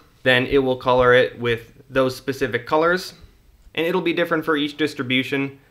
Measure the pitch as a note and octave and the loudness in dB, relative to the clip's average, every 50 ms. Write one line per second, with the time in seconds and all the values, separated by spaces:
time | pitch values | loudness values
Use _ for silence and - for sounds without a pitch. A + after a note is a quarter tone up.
0 | _ _ _ _ - C3 B2+ B2 B2+ - C#3 C#3 C3 B2+ B2+ B2+ - C3 B2 B2+ | _ _ _ _ 2 2 2 2 2 2 0 0 2 0 -2 0 0 2 2 4
1 | B2 B2 B2 B2+ B2 - - A2+ A#2 A#2+ A2+ A2 - - _ - _ - B2+ C3+ | 6 6 6 6 4 2 -2 -4 -4 -4 -4 -4 -6 -16 _ -20 _ -4 -2 0
2 | C3 C3 B2+ - - C#3 B2+ - C3+ A#2+ A2+ A#2+ - - D#3 D#3 E3 E3+ F3+ F3+ | 0 0 -2 -4 -8 -8 -4 -4 -4 -4 -4 -6 -2 0 0 2 2 2 0 -2
3 | - - - - - - _ _ _ _ _ _ _ - - D3+ D#3+ E3+ F3+ F#3 | -4 -10 -16 -20 -20 -20 _ _ _ _ _ _ _ -10 -6 -4 -2 -2 -2 -2
4 | E3+ E3+ D#3+ E3+ E3+ E3 E3+ D#3 D#3 D#3+ D#3 C#3+ D3 D3 D3 - D#3 D3 D3+ - | -2 -2 -2 -2 -2 0 -2 -2 0 -2 -2 -2 -2 -4 -2 -4 -4 -4 -4 -6
5 | B2+ A#2+ B2+ C3 B2+ - C#3+ C#3 C#3 C3+ C3+ - _ _ | -4 0 0 0 0 -2 -4 -4 -4 -6 -8 -16 _ _